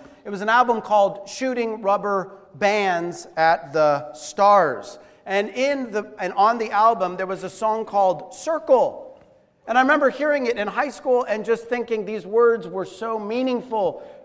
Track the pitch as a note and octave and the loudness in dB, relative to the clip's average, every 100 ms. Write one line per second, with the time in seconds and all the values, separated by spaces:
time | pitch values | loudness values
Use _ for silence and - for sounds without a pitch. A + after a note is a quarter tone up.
0 | - - G#3 G3+ G#3+ A#3+ B3 A3+ - G#3 | -20 -18 -12 -6 2 2 4 0 2 4
1 | G3 - - - C4 B3 A3+ A3 G3 G3+ | 4 0 -12 -6 -4 -2 -4 -4 -2 0
2 | G3+ G3 F3 - - - G3+ G#3 G3 E3+ | 0 -2 -4 -14 -20 -2 0 2 0 0
3 | F3 E3 - D#3+ D#3+ E3 C#3+ D#3 D3+ C#3+ | -4 -8 -8 2 4 2 0 2 4 2
4 | C#3+ - - - G3+ G3+ D#3 G#2+ - - | -2 -14 -10 2 6 6 4 -2 -10 -18
5 | - _ - G3 G#3 B3 C4+ C#4 A#3+ G#3 | -20 _ -4 -2 -2 -2 -2 -2 -4 -6
6 | G#3 - F#3 - G#3 A#3 A3 G#3 A3 G#3+ | -6 -8 -6 2 2 2 -2 4 4 4
7 | F3+ F3+ F#3+ F#3 F3+ - A3 A3 G#3+ G3+ | -2 -4 -6 -6 -8 -4 -2 -2 -2 2
8 | F#3+ F3 - - D#4 D#4+ D#4+ B3+ E3 - | 2 2 -6 -10 -4 -4 4 4 4 -2
9 | - - _ _ _ _ - B3 C4 D4+ | -16 -20 _ _ _ _ -2 2 4 4
10 | C4+ - D4 C#4+ B3 A3 G#3 A3 C#4+ - | 2 2 0 0 0 -2 -4 -2 -4 -4
11 | C4+ B3 B3 G#3+ G#3 A3+ A3+ A#3+ A3+ A3 | 0 0 0 -4 -2 -2 -2 -6 -4 -4
12 | G3 G#3+ F3 A3 A#3 A3+ F3 F#3 F#3 - | -4 -8 -2 4 4 4 -2 -8 -8 -8
13 | A3+ A3 G#3 A#3+ C4 A#3+ - A3 F3 - | -6 -6 -4 -2 -2 -2 -4 -2 -2 -2
14 | - - | -16 -18